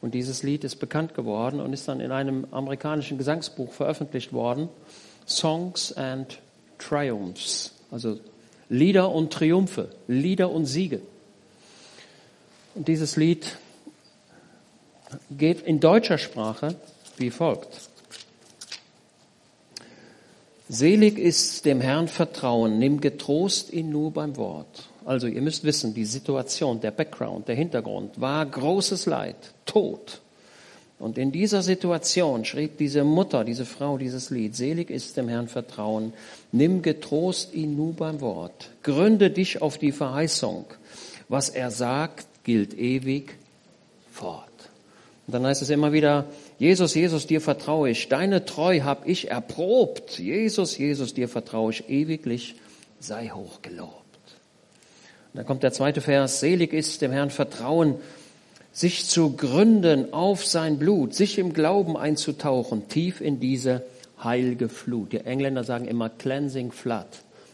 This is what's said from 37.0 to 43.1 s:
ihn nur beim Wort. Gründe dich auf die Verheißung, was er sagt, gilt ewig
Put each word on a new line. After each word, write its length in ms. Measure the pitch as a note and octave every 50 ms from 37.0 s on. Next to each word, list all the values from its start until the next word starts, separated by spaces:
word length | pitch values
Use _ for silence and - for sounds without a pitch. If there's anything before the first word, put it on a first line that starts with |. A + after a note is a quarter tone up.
| - - D3 D3+ E3 F#3 F3+ - - - -
ihn 240 | D#3+ D#3+ D3+ D3
nur 180 | C#3+ D3+ D#3+ D#3+
beim 260 | E3 E3 D#3 D#3 D3
Wort. 500 | C3+ A#2+ F#2 E2 E2 F2 - - - - - _ _
Gründe 460 | - C#3 C#3+ F3 G#3+ A3 G#3 G3 F#3
dich 300 | - F3+ F#3 F3+ - -
auf 160 | D#3 D3+ C#3+
die 140 | - - D3
Verheißung, 760 | C3+ - D3+ C3 B2+ C#3+ D#3+ D#3 - - - G#2+ F#2 F2 F2+ - - - - - - - - - - - - _
was 200 | B2+ C#3 C3+ -
er 240 | - B2+ B2+ B2 A2
sagt, 540 | A2+ B2 A#2+ B2+ C#3 D#3 D#3+ - - - - _ _ _
gilt 340 | - A#2 A2 G2+ G2+ - -
ewig 580 | A#2+ B2 B2+ C3+ C3 C3